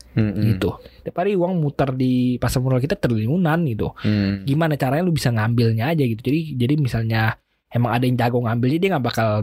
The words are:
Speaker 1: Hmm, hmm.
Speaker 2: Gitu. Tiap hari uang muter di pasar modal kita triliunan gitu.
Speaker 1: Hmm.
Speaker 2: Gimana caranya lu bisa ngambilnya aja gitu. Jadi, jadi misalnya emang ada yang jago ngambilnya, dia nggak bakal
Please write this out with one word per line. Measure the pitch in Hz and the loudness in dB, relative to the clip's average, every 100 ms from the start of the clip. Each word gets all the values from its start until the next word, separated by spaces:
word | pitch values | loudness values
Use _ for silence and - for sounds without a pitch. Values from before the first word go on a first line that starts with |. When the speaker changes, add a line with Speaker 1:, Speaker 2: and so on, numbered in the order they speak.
| - | -6
Speaker 1:
Hmm, | - 107 | -2 0
hmm. | 98 107 | 0 0
Speaker 2:
Gitu. | 95 95 - - - | 2 -2 -4 -12 -14
Tiap | - - | -10 -4
hari | 196 | 0
uang | 202 170 | 0 0
muter | 185 147 - 135 | 0 -2 0 -2
di | 131 131 127 123 123 | 0 0 2 2 0
pasar | 123 135 | 0 0
modal | 127 131 | 2 0
kita | 135 | 0
triliunan | 202 - 113 107 165 170 165 | -2 0 0 0 0 2 2
gitu. | 160 107 90 - | 0 -2 -4 -2
Speaker 1:
Hmm. | 107 104 98 98 | 0 2 0 -2
Speaker 2:
Gimana | 98 143 165 | -2 0 0
caranya | 147 135 143 | 0 0 0
lu | 185 | 0
bisa | 156 127 | 0 0
ngambilnya | 117 110 120 117 110 127 | 0 0 2 2 2 0
aja | 165 | 0
gitu. | 131 110 | 0 -2
Jadi, | - 151 160 131 | -2 -2 -2 -2
jadi | 120 151 | 0 2
misalnya | 131 113 113 113 110 - _ _ _ | 0 -2 0 0 0 -2 _ _ _
emang | 120 120 | -2 0
ada | 120 | 0
yang | 127 123 | 0 0
jago | 123 120 | 0 0
ngambilnya, | 120 117 127 160 | 0 0 0 0
dia | 196 | 0
nggak | 165 117 | 0 -2
bakal | 113 113 107 | -2 0 0